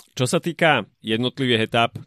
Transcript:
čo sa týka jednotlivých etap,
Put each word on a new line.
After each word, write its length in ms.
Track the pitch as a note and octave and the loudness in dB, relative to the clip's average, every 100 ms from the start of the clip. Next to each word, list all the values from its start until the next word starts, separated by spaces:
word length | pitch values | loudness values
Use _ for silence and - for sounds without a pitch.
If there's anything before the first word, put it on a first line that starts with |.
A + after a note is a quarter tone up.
| - | -14
čo 140 | - B2 | -4 -2
sa 160 | F3 | -2
týka 480 | F3 - E3 C3 - _ | -4 0 2 2 -2 _
jednotlivých 720 | A2 A2 B2 - B2+ A2+ A2 | -4 -2 -2 -2 0 0 2
etap, 260 | A#2 A#2 - | 0 0 -2